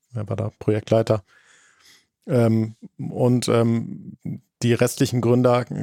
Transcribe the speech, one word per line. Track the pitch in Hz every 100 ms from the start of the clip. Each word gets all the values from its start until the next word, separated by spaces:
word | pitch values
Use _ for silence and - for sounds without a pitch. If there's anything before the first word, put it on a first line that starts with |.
| _ 117
Er | 104
war | 104
da | 107 -
Projektleiter. | - 107 - 113 113 110 - _ _ _ _ _ _ _ _ _ -
Ähm, | 127 113 113 110 110 - -
und, | 135 - 123 123 -
ähm, | 117 117 117 - - - - - - _ -
die | 120
restlichen | 117 123 - 139 123
Gründer | 117 123 127 123 123 101